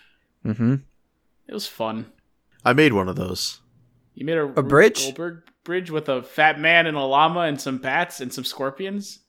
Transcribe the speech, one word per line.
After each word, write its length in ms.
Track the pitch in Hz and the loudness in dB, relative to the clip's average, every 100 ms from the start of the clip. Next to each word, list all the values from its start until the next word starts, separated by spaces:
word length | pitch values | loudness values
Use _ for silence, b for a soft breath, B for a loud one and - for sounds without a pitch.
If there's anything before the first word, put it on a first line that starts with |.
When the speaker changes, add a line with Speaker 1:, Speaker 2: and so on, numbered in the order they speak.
| b b _ _ - | b b _ _ -6
Speaker 1:
Mm-hmm. 300 | 110 117 139 - _ _ _ _ _ - | 0 0 0 -4 _ _ _ _ _ -14
Speaker 2:
It 40 | |
was 140 | 214 - | -12 -10
fun. 400 | - 110 110 113 _ _ _ _ _ | -8 -6 -6 -12 _ _ _ _ _
Speaker 3:
I 100 | 123 | 0
made 180 | 131 156 | 4 4
one 160 | 101 92 | 4 0
of 80 | 90 | -4
those. 420 | 92 92 - - _ _ _ _ _ | -6 -6 -8 -10 _ _ _ _ _
Speaker 2:
You 100 | - | -10
made 120 | 147 165 | -4 -2
a 60 | |
Speaker 1:
A 40 | 147 | -2
Speaker 2:
Rube 220 | 135 127 | -2 4
Speaker 1:
bridge? 340 | 143 220 - | 6 6 4
Speaker 2:
Goldberg 400 | 135 135 170 165 _ _ | -6 -8 -10 -12 _ _
bridge 260 | - 180 175 | -8 -6 -6
with 180 | 156 151 | -6 -4
a 140 | 127 | -4
fat 380 | 117 - 156 147 | -4 2 2 4
man 260 | 160 170 165 | 4 4 4
and 100 | 151 | -2
a 40 | |
llama 400 | 135 139 160 175 | 2 4 4 2
and 200 | 165 147 | -2 -4
some 200 | 139 127 | -6 -6
fats 400 | 131 147 175 - | -4 -2 -4 -8
and 120 | 127 | -10
some 120 | 135 | -10
scorpions? 760 | 127 - 135 135 196 202 196 - | -10 -8 -8 -6 -10 -10 -12 -18